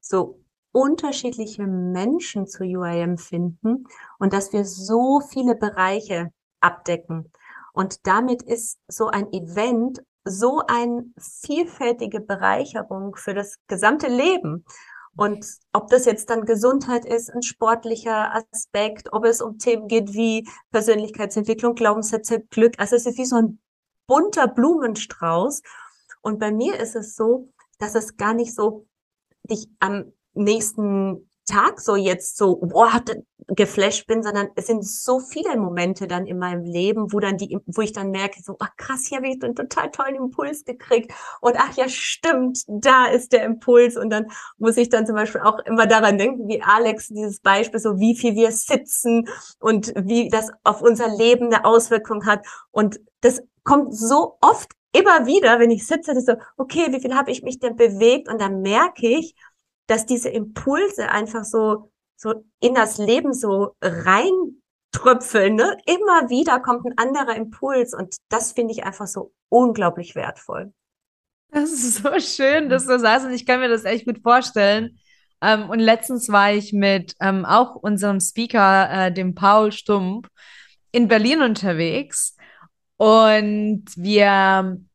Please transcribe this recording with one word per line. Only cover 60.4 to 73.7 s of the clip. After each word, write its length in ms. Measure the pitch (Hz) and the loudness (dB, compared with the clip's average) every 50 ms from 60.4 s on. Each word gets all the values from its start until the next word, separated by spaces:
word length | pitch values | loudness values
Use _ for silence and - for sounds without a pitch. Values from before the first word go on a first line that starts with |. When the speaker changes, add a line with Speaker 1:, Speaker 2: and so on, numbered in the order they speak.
| 208 214 - - - 269 277 311 392 392 - - 220 - | -8 -8 -12 -6 -4 -2 0 0 0 -2 -2 -4 -4 -2
Speaker 1:
einfach 340 | - 208 214 214 226 226 208 | -2 -2 -2 -4 -8 -10 -10
so, 460 | - - 226 220 220 208 214 - _ _ _ _ _ _ | -4 -2 0 0 0 -2 -2 -6 _ _ _ _ _ _
so 280 | _ - 214 226 220 - _ _ _ | _ -6 -6 -6 -6 -8 _ _ _
in 140 | - 240 254 | 0 2 4
das 240 | 254 220 214 214 214 | 4 2 0 0 -4
Leben 340 | 208 202 233 294 - 285 254 | 0 2 2 2 2 -2 -4
so 420 | 254 - 208 196 196 202 202 - _ - | -2 -2 -2 0 0 -2 -4 -6 _ -6
reintröpfeln, 1700 | 185 165 165 - 185 190 208 269 392 370 370 349 - - _ _ _ _ _ _ _ - - - 247 254 247 247 - - 220 190 202 220 | -4 -4 -2 2 2 4 4 4 2 0 0 -2 -6 -8 _ _ _ _ _ _ _ -14 2 4 4 4 4 0 -2 0 2 4 4 4
ne? 220 | 214 247 370 - - _ | 2 2 0 0 -4 _
Immer 420 | - 339 359 427 403 359 330 - 240 | -2 0 0 2 4 4 4 4 2
wieder 320 | 240 254 320 311 247 254 | 0 0 2 2 2 0
kommt 260 | 254 262 240 240 - | 2 0 -2 -2 -2
ein 100 | 247 247 233 | -6 -2 -2
anderer 360 | 277 269 269 285 277 277 226 | -2 0 0 -2 -4 -4 -4
Impuls 580 | 214 220 220 - - - 269 277 254 240 240 - | -6 -6 -10 -10 -8 -6 -2 0 0 -2 -2 -4
und 220 | - 185 180 - - _ _ | -10 -10 -10 -12 -18 _ _
das 240 | - 233 233 - - | -4 -4 -4 -4 -4
finde 200 | - 233 220 226 | -4 -4 -4 -4
ich 120 | 226 - | -8 -10
einfach 220 | 196 196 - 208 | -10 -10 -10 -12
so 260 | 185 - 196 190 - _ _ _ _ | -10 -10 -12 -12 -14 _ _ _ _
unglaublich 640 | - 240 254 240 220 214 196 170 170 - 175 - - | 4 4 6 4 2 0 0 -2 -2 -4 -12 -12 -10
wertvoll. 580 | 156 - - - - - - - - 185 202 _ _ _ _ _ _ _ _ _ _ _ _ _ _ _ _ | -10 -10 -10 -12 -14 -14 -12 -12 -12 -12 -14 _ _ _ _ _ _ _ _ _ _ _ _ _ _ _ _
Speaker 2:
Das 200 | 302 294 294 320 330 | -4 -4 -2 -2 -2
ist 300 | 262 240 247 226 - 202 | -4 -2 -2 -2 -2 -2
so 160 | 277 320 381 | -2 -2 -2
schön, 480 | - - - - 269 269 285 320 311 277 | -2 -2 -4 0 2 2 2 2 2 2
dass 180 | 247 269 262 | 0 0 2
du 120 | 269 254 247 | 2 0 2
sagst 280 | 233 220 226 254 262 | 4 4 4 4 2
und 60 | 262 254 | -2 -6
ich 140 | 240 247 | -6 0
kann 140 | - 254 254 | 0 0 2
mir 80 | 262 | 2
das 160 | 247 | 0